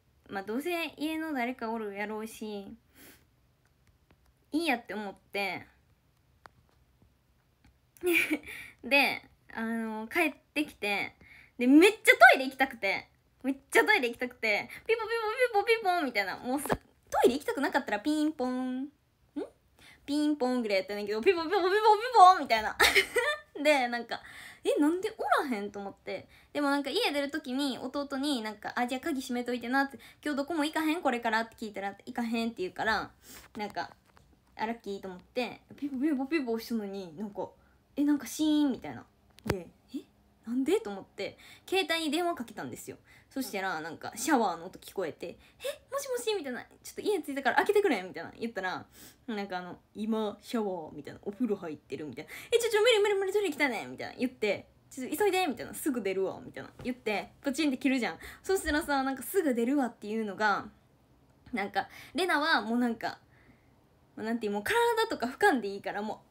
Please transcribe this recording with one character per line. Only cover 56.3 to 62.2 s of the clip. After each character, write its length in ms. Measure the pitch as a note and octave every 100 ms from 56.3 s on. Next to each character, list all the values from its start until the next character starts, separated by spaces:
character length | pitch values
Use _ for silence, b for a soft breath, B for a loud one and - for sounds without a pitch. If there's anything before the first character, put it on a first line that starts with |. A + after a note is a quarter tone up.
| -
み 80 | -
た 100 | -
い 20 |
な 80 | - -
言 100 | B3
っ 20 | B3
て、 360 | - G3 - -
プ 100 | C#4+
チ 140 | C4 D4+
ン 40 |
っ 20 |
て 60 | B3
切 120 | C#4
る 100 | C4
じ 80 | G3+
ゃ 60 |
ん。 60 | - B B
そ 160 | - F#4+
し 60 |
た 80 | D#4+
ら 100 | D4
さ、 220 | E4+ C#4
な 80 | C4+
ん 40 | C4
か、 60 |
「す 200 | - F#4+
ぐ 100 | D#4+
出 120 | A#3 A#3
る 120 | C#4+
わ」 80 | B3
っ 60 |
て 140 | - G#3
い 120 | A3
う 60 | G#3+
の 100 | F#3
が、 320 | G#3+ F3+ - - _ _ _ _ _ _ -
な 120 | G#3+ G3+
ん 60 |
か、 160 | G3 - B B
レ 100 | C4